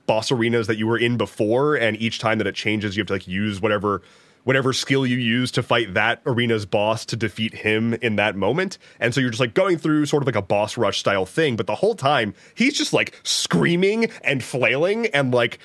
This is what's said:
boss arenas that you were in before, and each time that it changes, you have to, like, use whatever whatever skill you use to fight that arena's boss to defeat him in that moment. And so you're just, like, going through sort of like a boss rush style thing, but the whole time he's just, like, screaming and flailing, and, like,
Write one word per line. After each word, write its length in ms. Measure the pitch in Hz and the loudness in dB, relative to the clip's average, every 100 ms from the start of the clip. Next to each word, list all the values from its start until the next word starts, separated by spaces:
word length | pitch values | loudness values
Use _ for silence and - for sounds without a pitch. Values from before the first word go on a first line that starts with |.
| - | -2
boss 260 | 110 - | 0 0
arenas 360 | 127 117 117 110 | 0 2 2 0
that 100 | 107 | 0
you 100 | 107 | 0
were 100 | 113 | 2
in 200 | 117 120 | 2 0
before, 580 | 101 - 107 120 147 143 | -2 -2 0 2 2 2
and 240 | 113 107 | 0 0
each 180 | 113 - | -4 -2
time 180 | 113 110 | 0 0
that 100 | 98 | 0
it 80 | - | -2
changes, 400 | 107 107 104 98 | -2 -2 -2 -2
you 60 | |
have 60 | 95 | -2
to, 60 | |
like, 140 | 98 92 | -4 -4
use 340 | 92 104 98 | -4 -4 -2
whatever 400 | 107 104 101 98 - - _ _ 120 | 0 0 0 -2 -6 -20 _ _ -2
whatever 280 | 131 131 | 0 0
skill 320 | 123 - 135 131 | -2 0 0 0
you 120 | 123 | 0
use 340 | 117 120 123 | 0 0 0
to 100 | - | -2
fight 320 | 113 120 107 | 0 2 2
that 280 | 101 110 117 143 | 0 0 0 -2
arena's 400 | 117 120 110 101 | 0 0 0 0
boss 400 | 107 107 113 - | 0 0 -2 -4
to 100 | 117 | -4
defeat 380 | 110 - 110 | -4 -4 -6
him 400 | - 110 110 117 113 | -4 -2 0 0 0
in 200 | 120 101 | 0 2
that 200 | 107 98 | 0 0
moment. 420 | 95 151 190 - - - | 0 0 -2 -6 -20 -4
And 140 | 117 | -2
so 80 | 127 | 0
you're 80 | 127 | 0
just, 100 | 113 | 0
like, 120 | 123 | 0
going 240 | - 196 170 | 2 2 2
through 280 | 160 151 147 | 2 0 2
sort 160 | 151 | 0
of 40 | 139 | 0
like 80 | 113 | -2
a 60 | |
boss 360 | 98 104 107 - | 0 0 0 0
rush 200 | 104 - | 0 0
style 260 | - 101 92 | 0 0 0
thing, 300 | - 156 113 | 0 0 0
but 120 | 104 | -2
the 80 | 104 | 0
whole 180 | 202 | 0
time 400 | 220 - 143 107 - - - | 0 2 2 0 -4 -10 -2
he's 180 | 254 | 0
just, 200 | - 302 | 0 0
like, 260 | 123 110 - | 0 -2 -6
screaming 840 | - - - 175 156 170 190 226 226 - | -6 -4 0 2 2 2 2 2 -2 -4
and 200 | 123 135 | -4 -2
flailing, 640 | - 131 120 131 175 220 226 | -2 -2 0 2 0 0 0
and, 260 | 143 131 | 0 2
like, 260 | 123 117 - | 2 2 -2